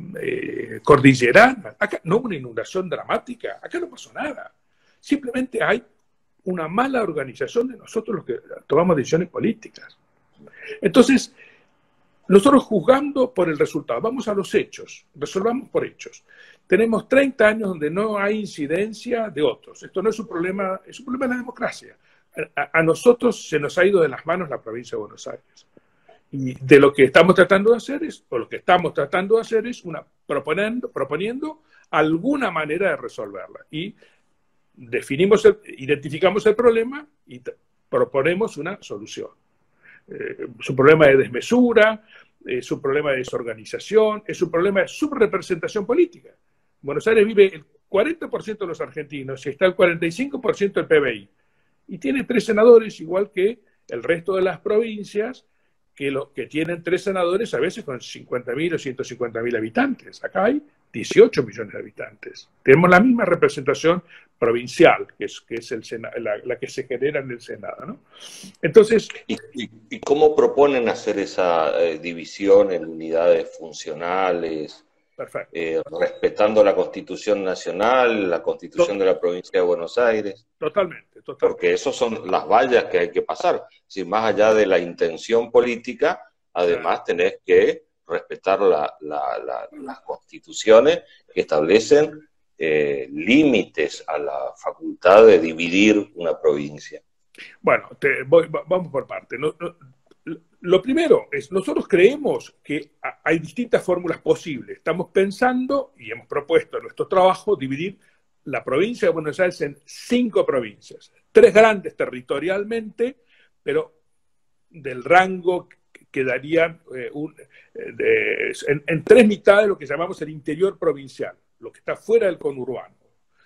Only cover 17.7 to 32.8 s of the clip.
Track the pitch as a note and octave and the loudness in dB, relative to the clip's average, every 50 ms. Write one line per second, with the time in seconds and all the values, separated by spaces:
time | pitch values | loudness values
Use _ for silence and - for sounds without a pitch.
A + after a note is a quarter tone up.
17.7 | F3+ D#3+ D3+ D3 D#3+ F#3+ G#3+ A3 G#3+ G3+ G3 G3+ G#3+ A3 G#3 - - - D3 C#3 | -6 -4 -6 -4 -4 -4 -4 -4 -4 -4 -2 -2 -2 -4 -6 -8 -10 -8 -6 -4
18.7 | D#3+ F#3 G#3 A3+ G#3+ - - A#3+ A#3+ A3+ A3+ G#3+ - C#3 D3+ B2+ G#2+ - _ - | -4 -4 -4 -4 -8 -10 -8 -6 -4 -4 -4 -6 -4 -2 -2 -2 -2 -4 _ -20
19.7 | - - - - - F#3+ F#3 A3 G#3+ A3 G#3 - F3+ E3 E3+ F#3 F#3 G3 G3 F#3 | -20 -20 -20 -12 -8 -4 -2 -2 -2 -4 -6 -8 -6 -6 -6 -4 -4 -4 -4 -6
20.7 | F#3+ F#3 - - - - B3 C#4 B3 C4 C#4 B3 B3 B3 A#3+ B3+ - - A3+ F3+ | -6 -8 -12 -16 -20 -18 -14 -10 -8 -6 -4 -4 -4 -6 -8 -12 -10 -8 -8 -8
21.7 | - - - - - _ _ _ _ _ _ _ _ - D#3 - _ C#3+ C#3+ - | -8 -10 -18 -20 -20 _ _ _ _ _ _ _ _ -14 -14 -10 _ -8 -6 -2
22.7 | - D#3+ D#3+ D#3+ D#3 - - B3 A#3+ - B3 A#3+ G3+ - - - D#3 D3 C#3+ C#3 | 0 0 2 2 0 2 4 4 4 4 2 -2 -4 -4 -6 -6 -4 -4 -4 -2
23.7 | - F3+ F3+ G3 G3+ F#3 D#3+ C#3+ B2+ A#2 - D#3 E3+ F#3 F3 D3+ B2+ A2 - A2+ | 0 2 2 2 4 2 2 0 -2 -6 -8 -6 -6 -6 -6 -8 -10 -12 -12 -12
24.7 | A2 B2 A#2+ - - A2+ G#2 G2+ - - - - - - _ _ _ _ _ _ | -12 -12 -12 -10 -10 -10 -10 -12 -14 -18 -16 -16 -16 -16 _ _ _ _ _ _
25.7 | _ _ _ _ _ _ _ _ _ _ _ _ - C3+ C3+ B2+ B2+ - C3+ B2+ | _ _ _ _ _ _ _ _ _ _ _ _ -10 -8 -8 -8 -8 -6 4 8
26.7 | D3 C#3 C#3+ C#3 C#3 - C3 C3 - D#3+ E3+ F#3 F3+ F#3 F3+ F3 G3 G3 G3+ A3 | 8 8 8 8 6 6 4 6 6 6 6 6 6 6 4 4 4 2 4 2
27.7 | A#3 A3+ - - C#4 D4+ E4+ C4+ - - _ _ - A#2+ A2+ - - - - - | 2 2 0 -6 -8 -8 -8 -10 -10 -14 _ _ -6 -6 -6 -8 -10 -6 0 2
28.7 | F3+ F3+ E3+ D3 - - C#3+ C#3 - F3+ F#3+ G3 A3 A3+ A3 - A3+ A3 G#3+ A#3+ | 2 2 2 0 -4 -4 -4 -4 -4 -4 -2 0 0 0 0 -2 -4 -4 -4 -4
29.7 | B3 - - F3 D#3+ C#3 - _ _ _ _ - D3 C#3 C#3 D3+ D#3 F#3 G3+ A3 | -8 -12 -12 -14 -14 -14 -14 _ _ _ _ -6 -6 -4 -4 -4 -2 -2 -2 -4
30.7 | A#3 B3 A#3+ - - C3 C3+ C3 D3 D#3+ F#3+ A3 B3 C4+ D4+ D#4 D#4 - _ _ | -4 -6 -8 -8 -8 -8 -6 -6 -6 -6 -6 -6 -8 -8 -10 -10 -12 -14 _ _
31.7 | _ _ _ _ - D#3 D#3 D#3 D#3+ E3 F#3 C4 D4 C#4 B3 G3 E3+ D#3+ D#3 D3 | _ _ _ _ -2 0 0 0 0 -2 -2 -2 -2 -2 -2 -4 -4 -4 -6 -4
32.7 | D3+ F3 | -4 -2